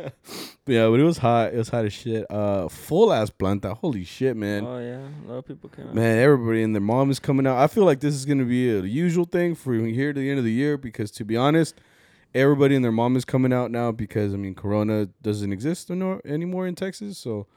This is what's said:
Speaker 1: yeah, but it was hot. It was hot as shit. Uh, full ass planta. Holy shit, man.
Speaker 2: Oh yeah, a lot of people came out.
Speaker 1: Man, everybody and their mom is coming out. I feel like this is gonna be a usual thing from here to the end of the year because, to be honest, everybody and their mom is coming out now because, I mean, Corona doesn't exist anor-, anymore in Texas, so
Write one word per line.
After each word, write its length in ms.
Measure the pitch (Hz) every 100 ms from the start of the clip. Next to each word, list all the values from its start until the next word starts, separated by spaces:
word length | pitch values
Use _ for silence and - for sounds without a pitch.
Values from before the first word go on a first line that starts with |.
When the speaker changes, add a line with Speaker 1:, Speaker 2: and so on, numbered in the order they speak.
| 151 - - - - - -
Speaker 1:
yeah, 220 | 117 113
but 140 | 117
it 20 |
was 140 | 160 165
hot. 360 | 120 117 107
It 40 | 117
was 100 | 110
hot 160 | 120
as 80 | 107
shit. 340 | - 123 110 -
Uh, 380 | 104 101 98 78
full 420 | - - 156 226
ass 180 | 135 107
planta. 460 | - 95 98 95 110
Holy 300 | 180 110 87
shit, 320 | - 131 113
man. 260 | 101 104 117
Speaker 2:
Oh 140 | 123
yeah, 260 | 120 123 139
a 220 | 151 -
lot 100 | 123
of 60 | -
people 240 | 165 -
came 200 | - -
out. 60 | 110
Speaker 1:
Man, 220 | 113 113
everybody 460 | 135 139 113 113
and 100 | 110
their 80 | 107
mom 300 | 101 123 139
is 80 | 135
coming 260 | - 135 135
out. 120 | 123
I 100 | 147
feel 160 | 226
like 160 | 185 135
this 160 | 143 143
is 100 | 139
gonna 200 | 139 123
be 240 | 123 127
a 100 | 104
usual 420 | 92 127 175 170 170
thing 280 | 175 175
from 380 | 156 131 113 113
here 200 | 117 143
to 60 | 143
the 100 | 135
end 100 | 139
of 60 | 117
the 60 |
year 240 | 113 147 143
because, 340 | 127 - 104
to 140 | - 107
be 100 | 113
honest, 400 | 139 160 156 - _ _ _ _ _
everybody 400 | 127 139 143 139
and 120 | 139 123
their 80 |
mom 240 | 113 120 127
is 80 | -
coming 260 | 131 127
out 180 | 123 120
now 220 | 120 120
because, 420 | 113 107 110 101
I 40 | 98
mean, 180 | 98 92
Corona 520 | 101 107 107 107 101 -
doesn't 300 | 110 104 101
exist 380 | 98 139 180 -
anor-, 360 | 180 185 190 -
anymore 400 | 151 175 180 185
in 100 | 180
Texas, 420 | 190 - 208 190
so 300 | 123 107 101